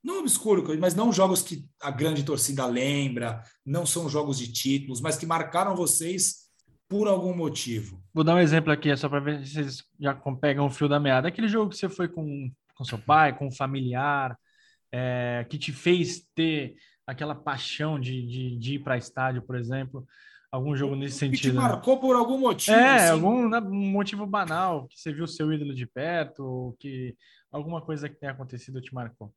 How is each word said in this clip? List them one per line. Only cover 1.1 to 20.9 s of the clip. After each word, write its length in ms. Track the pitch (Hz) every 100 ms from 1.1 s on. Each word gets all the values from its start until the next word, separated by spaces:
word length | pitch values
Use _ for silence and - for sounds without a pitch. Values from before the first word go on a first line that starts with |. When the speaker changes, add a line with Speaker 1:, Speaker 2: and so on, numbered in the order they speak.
Speaker 1:
jogos 300 | 180 190 185
que 260 | - 151 - _
a 80 | 143
grande 320 | 123 156 151
torcida 420 | 143 147 - 135
lembra, 800 | 127 120 135 143 139 120 117 113 - _ -
não 180 | 160
são 240 | 170 170 160
jogos 300 | 147 147 135
de 140 | 117
títulos, 480 | 117 131 139 139 120
mas 160 | 156 151
que 100 | 165
marcaram 480 | 165 160 170 196
vocês 760 | 180 165 - 165 185 - - _ _ _ _ _
por 200 | 202 208
algum 260 | 185 180
motivo. 680 | 175 156 113 123 113 - - -
Speaker 2:
Vou 80 | 160
dar 140 | 156 175
um 40 |
exemplo 320 | 165 160 156
aqui, 160 | 147 147
é 80 | 139
só 120 | 147
pra 100 | 143
ver 260 | 143 147
se 80 | 135
vocês 280 | 151 139 127 - _
já 160 | 143
com-, 220 | 135 143 131
pegam 300 | 147 139 143
o 40 |
fio 180 | 131 147
da 120 | 143
meada. 260 | 143 131 160
Aquele 220 | 175 226
jogo 220 | 220 214
que 60 | -
você 120 | 190
foi 200 | - 175
com, 420 | 175 151 143 131 - _
com 100 | _
seu 140 | 127 117
pai, 380 | - 151 151 135
com 100 | 139
um 60 |
familiar, 840 | 127 135 135 127 123 143 143 131 120 _ _ _ _ _
é, 560 | 123 127 123 123 120 117
que 100 | 147
te 120 | -
fez 560 | 127 175 180 165 - _
ter 400 | - 165 156 131 - _ _ -
aquela 280 | 131 151
paixão 680 | 147 - 135 - - 151 147
de, 260 | 127 131 120
de, 320 | 127 127 120
de 160 | 117 139
ir 20 |
pra 160 | 139 123
estádio, 460 | - - 131 127
por 120 | 117
exemplo. 500 | 127 117 135 131 135 131 _ - - _
Algum 240 | 131 139
jogo 220 | 139 139